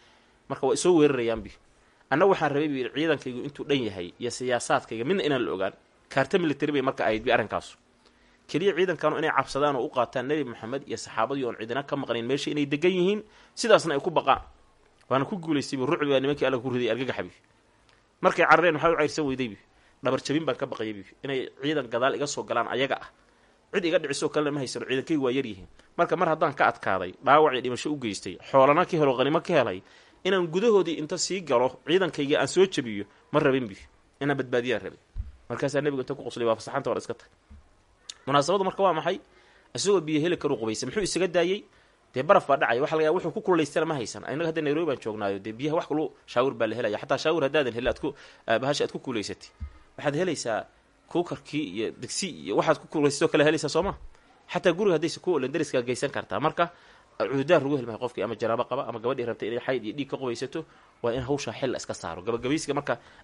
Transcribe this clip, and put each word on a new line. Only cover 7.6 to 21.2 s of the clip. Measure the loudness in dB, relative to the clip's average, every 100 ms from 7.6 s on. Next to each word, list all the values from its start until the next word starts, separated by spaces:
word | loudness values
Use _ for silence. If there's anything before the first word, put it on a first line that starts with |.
| -8 -18 _ _ _ _ _ _ -6
Keliya | -2 0 2
ciidankaanu | 0 0 0 0
inay | 0 0
cabsadaan | 0 0 0 0
oo |
u | -2
qaataan | 0 -2 -2 -2
Nebi | -2
Maxamed | -4 -8 -8 -8 -8
iyo | -10
saxaabadii | -8 -2 -2 0
oon | -4 -6
cidina | -6 -6
ka | -4 -6
maqnayn | -4 -4 -2
meesha | -2 -2
inay | -2 -2
degan | 0 0
yihiin, | 2 2 0 -6 -20 -20 -4
sidaasna | 4 6 6 -2
ay |
ku | 0
baqaan. | 0 2 2 0 -20 _ _ _ _ -2
Waana | 0 0
ku | -4
guulaystay, | -2 -2 -2 -4
buu | 0
rucbi | 0 2
baa | 2
nimankii | 2 0 0
Alla | 0
ku | -2
riday, | 0 0
argagax, | 0 -2 -4
buu | -6
yidhi. | -10 _ _ _ _ _ _ _ 0
Markay | 2 4 6
carareen, | 6 6 4
maxaa | 2
u | 2
cayrsan | 0 0 -2
weyday, | -2 -4
buu | -6
yidhi. | _ _ _ _
"Dhabar | -2 -2
jabin | 0 -2 -2
baan | -4
ka | -6
baqayay," | -6 -8
buu | -8
yidhi. | -14 -16